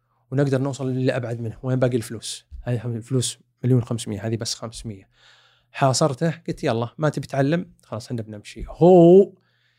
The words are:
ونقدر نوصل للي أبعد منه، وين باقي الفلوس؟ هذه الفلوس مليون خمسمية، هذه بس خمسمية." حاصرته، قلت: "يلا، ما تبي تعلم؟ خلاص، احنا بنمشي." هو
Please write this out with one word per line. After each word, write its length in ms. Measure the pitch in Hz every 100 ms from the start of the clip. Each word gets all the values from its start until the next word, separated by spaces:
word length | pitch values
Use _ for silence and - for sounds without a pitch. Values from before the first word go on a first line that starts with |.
| _ _ _
ونقدر 300 | 131 143 127
نوصل 280 | 139 127 131
للي 260 | 127 127 123
أبعد 240 | 117 120
منه، 160 | 113 101
وين 160 | 127 131
باقي 180 | 127 123
الفلوس؟ 480 | 110 110 - - - -
هذه 240 | - 120 117
الفلوس 520 | 113 - 131 120 - _ _
مليون 200 | 127 127
خمسمية، 440 | 113 117 - 101 113
هذه 80 | 113
بس 180 | 117
خمسمية." 560 | - 117 - 117 98 _ _ _ _ _ _ _
حاصرته، 600 | - 139 127 156 123 165 156 -
قلت: 160 | -
"يلا، 260 | 147 113 117 -
ما 120 | 151
تبي 180 | 143 -
تعلم؟ 440 | 139 139 170 180 _
خلاص، 220 | _ 110 -
احنا 160 | 120
بنمشي." 440 | 107 104 - - -
هو 680 | - 170 185 170 190 190 - _ _ _